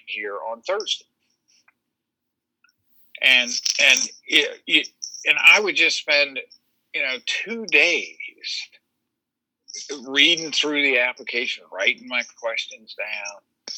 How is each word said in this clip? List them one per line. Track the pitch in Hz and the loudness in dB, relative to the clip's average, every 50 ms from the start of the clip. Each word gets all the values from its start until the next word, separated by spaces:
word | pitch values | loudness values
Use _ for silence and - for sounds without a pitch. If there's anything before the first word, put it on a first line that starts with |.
| - | -4
hear | - - 107 107 101 101 98 - 113 | -8 -10 -8 -6 -6 -6 -6 -8 -8
on | 117 120 - | -10 -8 -6
Thursday. | - 190 214 - - - - - _ _ _ _ _ _ _ _ _ _ _ _ _ _ _ _ _ _ _ _ _ _ _ _ _ _ _ _ _ _ _ _ _ _ _ _ _ _ _ _ _ - - - | -4 -4 -4 -2 -4 -6 -8 -8 _ _ _ _ _ _ _ _ _ _ _ _ _ _ _ _ _ _ _ _ _ _ _ _ _ _ _ _ _ _ _ _ _ _ _ _ _ _ _ _ _ -6 2 4
And, | 131 131 127 123 120 - - - - - - 147 | 6 6 6 4 2 -2 -2 -2 -2 0 4 4
and | 135 127 127 - - - - _ | 6 6 4 2 -4 -8 -16 _
it, | - 151 156 143 - - - _ | 2 2 2 2 2 -2 -8 _
it, | - 165 151 - - - _ - - - - - | 0 2 2 2 0 -8 _ -18 -18 -16 -6 -2
and | 147 151 147 - 156 175 | 0 0 6 6 6 6
I | 202 | 6
would | 214 190 147 | 4 2 2
just | - 165 156 - - | 2 2 2 2 0
spend, | - 156 147 147 143 139 135 131 - - - _ _ _ _ _ _ _ - | 0 2 2 2 2 0 -2 -8 -12 -14 -20 _ _ _ _ _ _ _ -10
you | 156 143 | -6 -6
know, | 131 131 123 - | -4 -6 -6 -6
two | - - - - 190 233 226 220 | -6 -6 -6 -6 -6 -8 -8 -4
days | 175 151 147 156 175 165 - - - - - - - - _ - - - - - - - _ _ _ _ _ _ _ _ _ _ _ _ _ _ _ _ _ _ - - - - - 143 143 117 | 0 2 4 4 4 2 0 -4 -8 -12 -16 -16 -16 -16 _ -12 -10 -10 -10 -12 -14 -18 _ _ _ _ _ _ _ _ _ _ _ _ _ _ _ _ _ _ -18 -16 -16 -12 -12 -12 -12 -10
reading | 135 135 143 143 165 170 160 165 151 135 | -2 2 4 4 4 4 2 -2 -4 -4
through | - 147 151 147 143 143 | -2 0 0 2 2 2
the | 139 131 123 | 4 4 2
application, | 123 123 123 - 123 - 123 120 127 - - 95 87 80 85 | 2 0 -2 -6 -10 -4 -4 -2 -2 -2 -6 -8 -12 _ -6
writing | 92 98 123 120 107 123 | -2 0 0 0 -2 -6
my | 123 123 123 120 - - - | -6 -4 -4 -4 -6 -10 -8
questions | 120 113 113 110 - - - 113 110 104 - | -6 -6 -4 -4 -6 -8 -12 -18 -18 -18 -12
down, | - 101 - - 107 101 - 202 - - _ _ _ _ - - | -10 -8 -8 -8 -8 -10 -12 -14 -16 -20 _ _ _ _ -16 -14